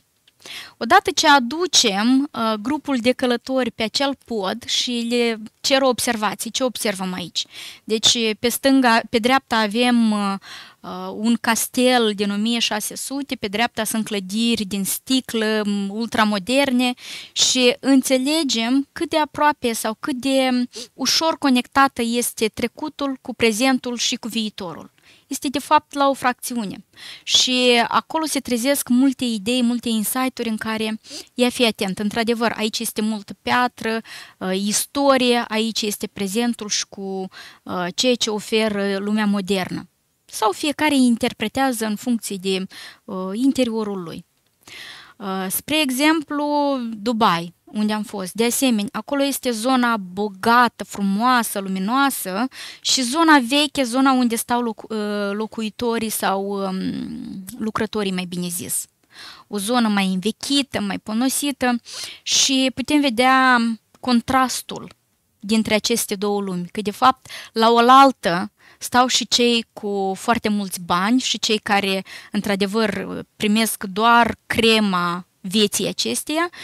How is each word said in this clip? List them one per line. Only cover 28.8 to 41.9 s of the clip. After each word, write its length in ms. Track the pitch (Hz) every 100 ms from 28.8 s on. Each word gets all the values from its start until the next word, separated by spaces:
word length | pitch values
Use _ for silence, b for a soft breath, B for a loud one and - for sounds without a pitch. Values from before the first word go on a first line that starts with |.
| -
multe 360 | 247 277 254
idei, 380 | 247 226 196 254
multe 260 | 233 240 240
insight-uri 600 | 220 202 262 262 - 233
în 80 | 220
care, 440 | 220 220 220 220 B 302 B
ia 140 | - 247
fi 180 | - 233
atent, 320 | - 196 185
într-adevăr, 560 | 208 233 226 226 226 -
aici 220 | 220 -
este 220 | 226 -
multă 360 | 214 214 - 208
piatră, 580 | 240 247 247 - 226 226 B B B B 185
istorie, 920 | 190 202 202 - 285 277 262 254 240 233
aici 340 | 220 226 208
este 240 | 208 - 208
prezentul 600 | - 196 208 240 233 208
și 160 | - -
cu, 400 | - 196 190 190 B B B - 185 175
ceea 200 | - 254
ce 160 | 240 -
oferă 640 | 214 - 220 220 202 202 196
lumea 280 | 208 214 208
modernă. 600 | 202 185 196 175 - - _ _ _
Sau 280 | _ - 427
fiecare 440 | 359 311 277 302 277
interpretează 920 | 247 226 240 - 214 269 269 226
în 100 | 220